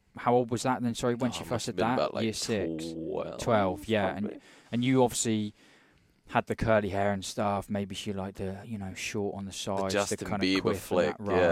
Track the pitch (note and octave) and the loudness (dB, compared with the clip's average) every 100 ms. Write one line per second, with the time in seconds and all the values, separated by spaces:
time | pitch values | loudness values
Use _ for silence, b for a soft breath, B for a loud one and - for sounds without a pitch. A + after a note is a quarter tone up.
0 | _ - A#2+ B2 A#2+ A#2 C3 B2 A#2+ A2+ | _ -4 2 4 4 -2 0 0 -2 -2
1 | B2+ A#2+ B2+ - E2 A#2+ - F#2 A2 B2+ | -2 0 -2 -2 -4 -4 -4 -2 0 2
2 | D2+ - A2 G#2 - G#2+ E2 D#2+ E2 E2 | 0 0 -2 -2 -2 -2 -2 -4 -6 -8
3 | E2 E2 D#2+ - - A2 F#2+ F#2+ G2 A2 | -6 -6 -6 -4 2 4 4 0 0 2
4 | F#2+ E2+ G#2 D4 B B B A#2+ B2 C3 | 2 0 -4 -8 B B B 0 4 6
5 | B2 - A#2 A2 G#2 - b b b b | 4 4 0 0 -2 -8 b b b b
6 | b b - A2+ - G#2+ A2+ A2 G2+ G2 | b b -2 0 0 0 4 4 4 0
7 | G2+ G2 - - G#2 G2+ - G#2 G2 F#2+ | 2 0 -4 -2 0 0 -2 -4 -4 -6
8 | A2 G2 G2 G2 F#2+ G2 A2 A2 G2 F2+ | -6 -6 -6 -6 -6 -8 -10 -8 -8 -8
9 | - A2 G2+ G2 G2 - - G2 F#2+ G2+ | -6 -2 -2 -4 -8 -8 -4 0 2 2
10 | G2+ G#2 F#2 G2+ F#2+ F#2+ G#2+ F#2+ - F2+ | 0 -2 -4 0 2 2 2 0 0 2
11 | E2 - G2+ F#2+ F2 | 2 0 0 4 6